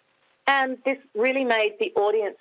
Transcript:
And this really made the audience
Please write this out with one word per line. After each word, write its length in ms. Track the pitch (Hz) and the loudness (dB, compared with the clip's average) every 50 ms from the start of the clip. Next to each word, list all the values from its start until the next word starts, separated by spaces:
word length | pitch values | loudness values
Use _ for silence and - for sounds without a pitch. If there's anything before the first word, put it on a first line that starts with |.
| _ _ _ _ _ _ _ _ _ - | _ _ _ _ _ _ _ _ _ 0
And 340 | 277 277 262 262 262 247 - | 2 2 0 -2 -4 -4 -4
this 140 | 262 269 262 - _ - | -4 -4 -4 -8 _ -4
really 300 | 208 226 262 262 269 269 | -2 0 0 0 0 0
made 340 | 247 226 220 214 208 208 - | 0 0 0 0 -2 -2 -4
the 120 | 226 - - | -6 -2 0
audience 420 | - 202 208 214 220 208 196 - - | 0 0 2 2 0 -2 -4 -6 -4